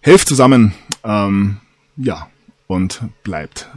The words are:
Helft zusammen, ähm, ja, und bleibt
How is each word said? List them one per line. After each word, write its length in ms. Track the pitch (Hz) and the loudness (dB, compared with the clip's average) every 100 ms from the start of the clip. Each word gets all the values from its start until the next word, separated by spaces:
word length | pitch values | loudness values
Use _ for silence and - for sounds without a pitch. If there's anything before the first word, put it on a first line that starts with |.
Helft 260 | - 190 - | 6 4 4
zusammen, 460 | 135 127 131 107 87 _ - | 2 4 4 2 0 _ -14
ähm, 540 | 110 104 101 98 101 101 _ _ _ - | -6 -4 -2 -2 -2 -6 _ _ _ -8
ja, 340 | 127 78 76 _ _ _ _ | -8 -8 -14 _ _ _ _
und 360 | 92 92 - 110 _ | -4 -4 -6 -14 _
bleibt 460 | 107 82 76 - - | -12 -12 -12 -18 -20